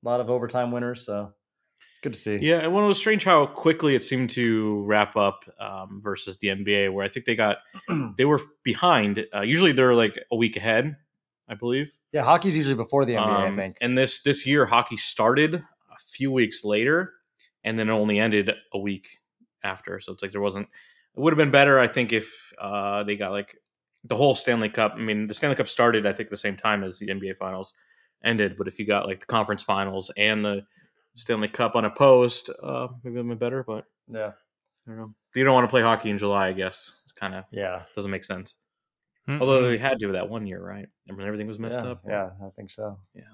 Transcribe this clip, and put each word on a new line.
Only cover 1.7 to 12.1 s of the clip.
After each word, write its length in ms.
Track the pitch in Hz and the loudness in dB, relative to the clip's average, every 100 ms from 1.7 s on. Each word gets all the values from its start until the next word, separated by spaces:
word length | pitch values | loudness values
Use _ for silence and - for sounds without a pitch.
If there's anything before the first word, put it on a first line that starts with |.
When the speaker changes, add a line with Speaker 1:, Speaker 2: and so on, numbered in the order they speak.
| _ _ _ | _ _ _
Speaker 1:
good 120 | 143 | -10
to 40 | 113 | -8
see. 180 | - 104 | -6 -2
Speaker 2:
Yeah, 180 | 147 165 | 2 2
and, 160 | 160 | 2
well, 100 | 190 | 2
it 40 | 208 | 2
was 100 | 196 | 2
strange 240 | - 214 | 2 0
how 220 | - 170 143 | 6 6 4
quickly 480 | - 165 160 156 | 2 2 2 4
it 80 | 131 | 2
seemed 280 | - 131 123 | 0 -2 -2
to 520 | 123 120 110 107 104 | 0 0 2 0 -2
wrap 340 | 101 107 101 110 | 2 2 4 2
up, 280 | 101 - - - | 0 0 -16 -16
um, 400 | 104 98 95 101 | -14 -12 -14 -12
versus 340 | 104 95 - 95 | -10 -8 -10 -6
the 120 | 101 | -4
N 140 | 98 | -4
B 100 | 101 | 0
A, 140 | 101 98 | 2 2
where 120 | 95 | -2
I 40 | 98 | -4
think 180 | - 120 | -6 -4
they 100 | 113 | 0
got, 220 | 110 104 _ - - | 0 0 _ -20 -6
<clears throat> 280 | 170 123 98 | -4 -4 0
they 60 | |
were 160 | 135 147 151 _ | 2 2 -2 _
behind. 600 | - 110 180 151 104 101 107 | -4 0 4 4 4 -2 -4
Uh, 80 | 104 | -4
usually 280 | 104 156 185 | -2 4 4
they're, 220 | 131 127 | 6 6
like, 240 | 120 113 - - | 6 4 0 -6
a 40 | 117 | -2
week 200 | 117 110 | -2 -2
ahead, 400 | 107 110 139 147 _ _ _ _ _ | 0 2 0 -6 _ _ _ _ _
I 60 | |
believe. 380 | 104 120 127 143 _ _ | -10 -4 -4 -6 _ _